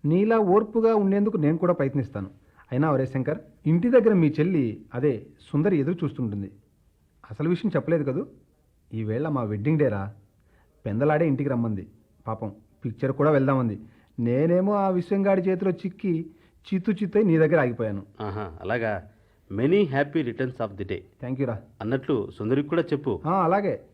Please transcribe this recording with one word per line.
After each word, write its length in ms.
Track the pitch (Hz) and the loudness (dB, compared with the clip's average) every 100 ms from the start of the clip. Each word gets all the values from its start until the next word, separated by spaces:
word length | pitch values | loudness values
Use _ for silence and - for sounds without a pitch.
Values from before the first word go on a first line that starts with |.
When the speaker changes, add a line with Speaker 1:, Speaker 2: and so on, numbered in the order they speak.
Speaker 1:
నీలా 340 | 147 170 214 226 | 2 2 4 4
ఓర్పుగా 560 | 202 202 214 233 226 | 6 4 4 2 2
ఉండేందుకు 420 | 220 196 202 208 214 | 4 2 2 2 2
నేను 220 | 147 165 | 0 2
కూడా 140 | 175 | 0
ప్రయత్నిస్తాను. 580 | 175 135 135 117 101 98 - _ _ - | 0 0 -2 -4 -8 -10 -14 _ _ -6
అయినా 180 | 127 156 | -2 2
ఒరే 160 | 135 131 | 0 0
శంకర్, 320 | 135 127 180 - _ 151 | -4 -4 -6 -10 _ 0
ఇంటి 220 | 170 233 | 2 4
దగ్గర 240 | 254 220 | 4 6
మీ 220 | 196 156 151 | 4 4 2
చెల్లి, 400 | 165 170 117 - - | 0 2 -2 -4 -10
అదే 320 | 123 147 110 - - - | -2 0 -2 -8 -20 -4
సుందరి 260 | 143 190 170 | 0 2 0
ఎదురు 260 | 139 180 | 0 -2
చూస్తుంటుంది. 460 | 151 - 117 101 98 - _ _ _ _ _ _ - | -4 -4 -4 -4 -8 -12 _ _ _ _ _ _ -20
అసలు 180 | 107 151 | -4 -2
విషయం 220 | 175 208 165 | 0 0 -2
చెప్పలేదు 360 | 151 165 139 | 0 0 0
కదూ? 140 | 135 277 - _ _ _ _ _ | -4 -6 -14 _ _ _ _ _
ఈవేళ 340 | 110 107 113 160 | -6 -4 -2 -2
మా 140 | 139 | -2
వెడ్డింగ్ 360 | 110 107 120 156 | -2 -2 0 2
డేరా. 360 | 135 101 98 - _ _ _ _ _ _ 113 | 2 0 -6 -12 _ _ _ _ _ _ -6
పెందలాడే 400 | 104 147 151 165 | 0 2 2 2
ఇంటికి 240 | 135 139 | 0 0
రమ్మంది. 400 | 123 117 101 - _ _ _ - | -2 -2 -4 -8 _ _ _ -10
పాపం 280 | 110 107 - _ _ | -8 -8 -12 _ _
పిక్చర్ 280 | 120 107 135 | -10 -4 -4
కూడా 180 | 135 151 | 2 4
వెళ్దామంది. 500 | 147 135 135 120 101 - _ _ - | 4 4 2 0 -4 -12 _ _ -4
నేనేమో 540 | 117 127 160 180 196 | 0 2 2 2 2
ఆ 140 | 202 190 | 0 0
విశ్వంగాడి 520 | 180 175 196 196 190 | 0 -2 0 2 2
చేతిలో 300 | 180 180 190 | 0 0 -2
చిక్కి 600 | 175 190 - 190 160 160 - _ _ - | -2 -8 -6 -2 -2 -4 -16 _ _ -4
చిత్తు 160 | 190 202 | -2 -2
చిత్తై 320 | 190 190 208 | -2 0 2
నీ 160 | 214 160 | 4 6
దగ్గర 220 | 156 165 | 6 4
ఆగిపోయాను. 460 | 127 117 110 101 98 - | 2 -2 -4 -6 -10 -10
Speaker 2:
ఆహా, 320 | 107 101 95 85 | -8 -6 -8 -10
అలాగా. 500 | 90 117 113 101 - _ _ _ _ | -4 -2 -2 -4 -8 _ _ _ _
Many 320 | 101 135 196 | -2 2 2
happy 320 | 175 135 143 160 | 2 0 0 -2
returns 400 | 120 113 131 127 | -4 -4 -6 -4
of 100 | 110 | -8
the 160 | 98 | -6
day. 140 | 92 95 - _ | -8 -8 -10 _
Speaker 1:
Thank 120 | 123 | -10
you 120 | 131 127 | -4 -4
రా. 140 | 107 - _ | -6 -12 _
Speaker 2:
అన్నట్లు 500 | 107 131 - 131 95 - | -4 -4 -2 -2 -2 -6
సుందరికి 300 | 107 135 143 | -2 -2 0
కూడా 140 | 170 | -4
చెప్పు. 400 | 165 143 143 92 151 | -2 -4 -4 -4 -2
Speaker 1:
ఆ, 180 | 190 | 0
అలాగే. 380 | 165 196 202 - - | 2 0 -2 -6 -10